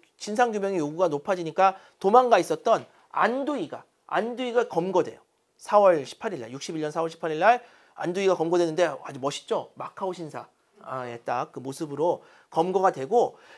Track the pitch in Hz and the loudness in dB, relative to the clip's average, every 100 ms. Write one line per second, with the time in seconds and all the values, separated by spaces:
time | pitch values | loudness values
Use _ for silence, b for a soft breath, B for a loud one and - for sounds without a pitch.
0 | _ _ - 214 247 208 196 190 147 160 | _ _ -4 0 2 0 -2 -2 -4 0
1 | 180 143 175 185 165 156 190 190 B _ | 0 0 -2 -4 -2 2 2 2 B _
2 | 190 233 247 208 165 156 - 196 123 b | 4 6 6 4 4 -2 2 2 0 b
3 | b - 190 254 277 285 147 - - _ | b 0 0 0 -4 -4 -6 -10 -16 _
4 | - 156 220 233 247 233 233 170 185 180 | -6 -4 -4 -4 -2 0 0 -2 0 0
5 | 139 - _ _ _ _ - 208 202 165 | 0 -4 _ _ _ _ 0 4 6 4
6 | 131 - 220 165 113 131 - 160 151 160 | -2 -10 -10 -10 -10 -12 -10 -6 -6 -4
7 | 165 - 170 156 190 240 b b b - | -6 -6 -6 2 4 4 b b b -8
8 | 160 180 190 180 165 175 170 156 170 135 | -6 -2 0 0 0 0 0 0 -2 -2
9 | - 139 135 - - 202 117 - 131 - | -12 -8 -6 -6 -6 -6 -6 -12 -16 -10
10 | 196 175 160 139 - _ _ _ - 131 | -8 -8 -10 -12 -16 _ _ _ -12 -10
11 | 123 117 123 123 143 - 127 135 156 143 | -8 -10 -6 -4 -6 -10 -12 -8 -8 -2
12 | 170 151 b b b - 175 190 190 139 | -2 -2 b b b -2 0 2 2 0
13 | 135 233 165 B B | 0 2 2 B B